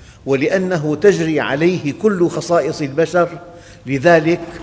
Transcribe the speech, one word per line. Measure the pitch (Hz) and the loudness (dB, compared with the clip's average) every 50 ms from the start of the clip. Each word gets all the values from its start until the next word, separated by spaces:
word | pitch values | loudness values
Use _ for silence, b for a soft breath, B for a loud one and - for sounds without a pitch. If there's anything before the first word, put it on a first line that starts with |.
| B B B B B | B B B B B
ولأنه | 131 139 131 143 160 190 190 185 185 185 160 147 151 151 | -2 -2 0 0 0 0 0 0 0 -2 -2 -2 -2 -2
تجري | 147 - 202 180 160 165 160 156 143 | 2 4 4 4 4 0 -2 -2 -2
عليه | 113 107 131 143 165 180 185 147 147 143 135 | -2 -2 0 2 2 0 0 0 -4 -6 -4
كل | - 196 214 202 175 175 160 | 0 0 0 2 2 0 0
خصائص | - 156 - - 170 170 135 165 151 - | 0 -4 -2 0 0 0 0 0 -4 -4
البشر، | 151 135 135 156 165 - - 175 170 170 170 - - - B B B B B B B | -6 -4 -2 -2 -2 0 2 0 0 0 -4 -14 -18 -18 B B B B B B B
لذلك | 123 139 135 123 175 170 160 151 165 170 175 - - - - | -6 -4 0 4 4 4 4 4 2 -2 -2 -4 -12 -14 -16